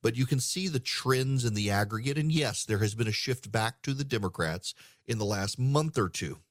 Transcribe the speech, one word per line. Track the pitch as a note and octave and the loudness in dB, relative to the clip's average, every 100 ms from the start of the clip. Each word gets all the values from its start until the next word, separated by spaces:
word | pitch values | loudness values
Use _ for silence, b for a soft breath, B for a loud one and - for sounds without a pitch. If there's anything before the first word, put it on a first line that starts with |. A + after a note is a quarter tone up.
but | - | 2
you | A#2 C3 | 2 2
can | C#3 | 2
see | - - F#3 | 0 -2 0
the | C#3+ | -2
trends | - - B2+ C3 C3 C3+ A#2+ | -2 -2 2 2 4 2 2
in | |
the | G#2 G#2 | 0 2
aggregate. | G2+ G#2 A2 B2 C#3+ | 2 0 -2 -2 0
And | D#3 | 2
yes, | D#3 C3+ - - | 2 2 -2 0
there | G#2 | 2
has | G#2+ | 2
been | G#2+ A2+ | 0 -2
a | |
shift | G#2+ - B2 G#2 | -2 -2 -4 -2
back | A2 A2 - | 0 0 -2
to | - | -6
the | C3+ | -4
Democrats | C#3 A#2 F#2+ - E2 E2+ - B B B - | -2 0 -2 -2 -2 -2 -8 B B B -6
in | A2+ | -2
the | |
last | G#2 G#2 G2 - | 0 0 -2 0
month | B2+ C#3+ D#3 D#3 | 2 4 2 2
or | F#2 | 0
two | - E2 C2+ _ | 0 -6 -8 _